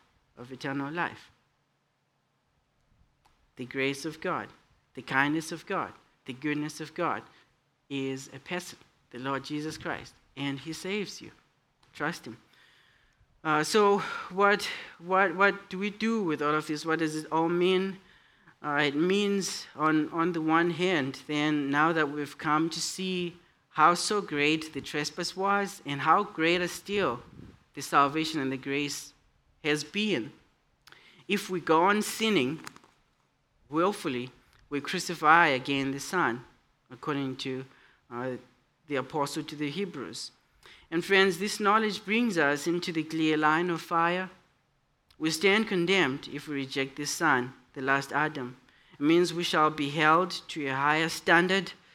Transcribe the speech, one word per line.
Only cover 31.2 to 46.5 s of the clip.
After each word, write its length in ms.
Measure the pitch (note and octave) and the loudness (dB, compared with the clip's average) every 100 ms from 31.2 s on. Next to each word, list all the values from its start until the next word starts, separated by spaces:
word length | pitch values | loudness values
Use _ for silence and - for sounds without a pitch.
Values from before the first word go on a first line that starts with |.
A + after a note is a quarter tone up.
| - | -4
If 220 | G3 - | -4 -2
we 120 | F3+ | -4
go 220 | C#3+ D#3+ | 2 6
on 180 | F#3 G#3 | 6 4
sinning 580 | G#3 - A3 G3 B2+ D#3+ - - - _ _ _ _ _ _ _ _ | 0 -2 2 2 2 -2 -12 -20 -20 _ _ _ _ _ _ _ _
willfully, 640 | D3+ F#3 G3+ E3 B2 B2+ - _ _ _ | 0 0 0 -4 -6 -6 -12 _ _ _
we 120 | C#3+ | -6
crucify 640 | C3 F#3 - E3 D3+ E3 E3 | -4 -4 -4 2 6 8 6
again 420 | C3 C3+ C#3 C3+ | 2 0 -2 -2
the 80 | C3+ | -4
Son, 440 | - F3+ C#3+ A#2 - _ _ _ _ | -4 0 0 -2 -8 _ _ _ _
according 440 | A#2+ D#3 C#3+ C3+ C3 | -10 -6 -4 -4 -6
to, 260 | C3+ C3 C3+ - _ _ _ | -6 -8 -10 -18 _ _ _
uh, 200 | A#2+ C3 A#2+ - _ _ _ - | -8 -6 -8 -12 _ _ _ -6
the 80 | C#3 | -4
apostle 480 | C3 D#3 C#3+ D#3+ | -2 -4 -4 -4
to 120 | D3 D3 | -8 -6
the 140 | D3 | -6
Hebrews. 640 | F#3 G3 D3+ F2+ A#2+ - - _ _ - - _ | -4 -6 -8 -10 -10 -14 -18 _ _ -20 -20 _
And 160 | E3 E3+ | -4 2
friends, 320 | G3 G3 E3+ | 4 4 2
this 220 | G#3 - | -4 0
knowledge 440 | G#3 G#3+ G#3+ F#3 | 2 4 2 -4
brings 340 | F#3 A3+ A#3+ E3+ | -2 0 0 2
us 280 | C#3+ D3 E3+ | 2 2 0
into 260 | F3 F#3 | -2 -2
the 120 | D#3+ | -4
clear 340 | D#3 D#3+ D#3 D3+ | -4 0 2 2
line 320 | D#3 D#3+ F3+ | 4 2 0
of 120 | E3 | -4
fire. 480 | - E3+ E3+ F3+ F#3 - _ _ _ _ _ _ _ - | -2 0 2 0 -4 -12 _ _ _ _ _ _ _ -6
We 100 | D#3 | -4
stand 380 | D#3+ G3 G#3 G#3+ | 2 4 4 2
condemned 640 | F#3+ E3+ F#3+ C#3+ C3+ - | 0 2 4 2 0 -6
if 140 | C#3+ | -12
we 80 | D3+ | -8